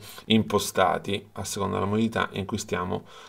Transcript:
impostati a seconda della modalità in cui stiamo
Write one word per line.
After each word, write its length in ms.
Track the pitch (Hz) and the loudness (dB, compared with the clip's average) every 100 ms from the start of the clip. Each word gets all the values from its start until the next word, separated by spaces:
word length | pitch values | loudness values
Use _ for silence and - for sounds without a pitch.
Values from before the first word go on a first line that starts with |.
| - - | -8 -16
impostati 1040 | - 110 107 104 - - 90 82 - 98 - | 2 4 4 2 2 2 4 2 -2 -6 -6
a 100 | - | -10
seconda 320 | 98 104 95 98 | -8 -4 -2 0
della 100 | 98 | 0
modalità 420 | 107 113 95 92 | 2 2 0 -2
in 120 | - | -4
cui 140 | 92 101 | -4 -6
stiamo 460 | - 90 92 92 - - | -4 -4 -2 -6 -8 -20